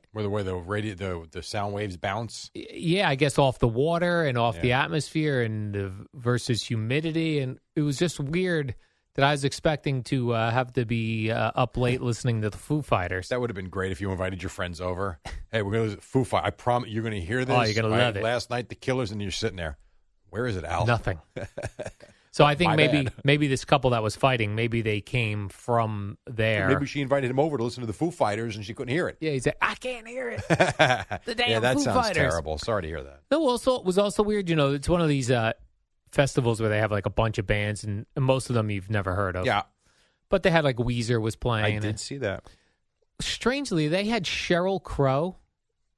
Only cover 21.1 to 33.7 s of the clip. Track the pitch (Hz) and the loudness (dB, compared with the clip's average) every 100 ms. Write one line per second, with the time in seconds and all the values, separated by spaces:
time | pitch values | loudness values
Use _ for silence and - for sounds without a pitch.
21.1 | 80 - - - - - - - - - | -6 -10 -12 -10 -10 -10 -10 -14 -16 -20
22.1 | _ _ - 147 143 175 151 147 147 131 | _ _ 4 4 4 2 4 4 2 0
23.1 | - 139 147 147 131 - 143 127 117 107 | -2 2 2 2 -2 2 2 4 2 0
24.1 | - 135 123 104 107 120 117 107 104 - | 2 2 2 0 0 0 0 0 -2 -2
25.1 | 127 110 104 98 - - 117 110 107 101 | -2 -2 -2 -6 -8 0 2 2 -2 -6
26.1 | - - 113 110 104 95 143 139 147 131 | -10 -10 -2 2 2 2 2 0 -4 0
27.1 | 139 123 131 156 135 120 123 113 - 113 | 2 2 2 0 0 -4 -4 -8 -4 -4
28.1 | - 113 104 117 107 104 113 120 156 139 | 0 0 0 -4 -6 -8 -8 -4 -2 -2
29.1 | - 156 135 143 - - - 254 247 226 | -4 -4 -2 -2 0 0 0 -8 -10 -10
30.1 | 254 240 214 - 165 180 - 139 117 - | -10 -8 -8 0 4 4 4 4 2 -2
31.1 | 104 - 233 240 113 117 277 269 - 233 | -8 -6 -2 0 2 2 2 2 2 2
32.1 | 165 80 82 78 78 - 104 80 80 67 | 2 2 0 -2 -6 -2 -2 -4 -8 -10
33.1 | 69 _ 302 285 240 262 | -18 _ 2 2 2 2